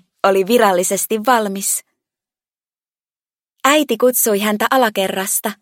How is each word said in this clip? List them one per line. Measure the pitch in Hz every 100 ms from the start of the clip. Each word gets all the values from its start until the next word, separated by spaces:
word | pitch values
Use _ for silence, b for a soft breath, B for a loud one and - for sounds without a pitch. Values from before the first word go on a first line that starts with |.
| _ _
oli | 196 196 190
virallisesti | 240 208 180 185 196 - 220 233
valmis. | 240 208 196 - - - _ _ _ _ _ _ _ _ _ _ _ _ _ _ _ _ _
Äiti | 262 302 277 220
kutsui | 254 247 226 202
häntä | 208 208 220
alakerrasta. | 262 226 202 190 190 196 - 214 -